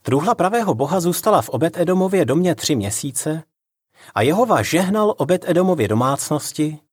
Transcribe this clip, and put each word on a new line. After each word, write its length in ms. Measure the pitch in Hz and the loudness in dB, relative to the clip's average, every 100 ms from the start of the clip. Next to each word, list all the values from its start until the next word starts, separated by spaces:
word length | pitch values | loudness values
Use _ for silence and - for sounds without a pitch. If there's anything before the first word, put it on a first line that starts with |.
Truhla 340 | - 135 175 233 | 0 0 0 2
pravého 380 | 180 233 208 | 2 0 0
Boha 260 | 120 143 185 | -2 0 0
zůstala 420 | 170 170 220 190 | -2 0 2 2
v 80 | - | 0
Obed 280 | 120 165 170 | -2 -2 0
Edomově 480 | 170 185 185 190 131 | 0 2 2 0 2
domě 300 | 147 180 160 | 2 2 0
tři 200 | - 139 | -2 -2
měsíce 680 | 98 - 147 131 151 156 - _ _ _ _ _ - 101 | -2 -6 -6 -6 -6 -8 -10 _ _ _ _ _ -8 0
a 60 | |
Jehova 400 | 117 185 240 156 | 0 2 2 2
žehnal 540 | 104 160 185 214 208 - | 2 0 0 0 0 0
Obed 320 | 147 180 - | 0 0 2
Edomově 380 | 165 185 170 104 | 2 2 2 0
domácnosti 920 | 110 127 139 - 151 - - 151 151 _ | 2 0 -2 -2 -4 -4 -4 -4 -4 _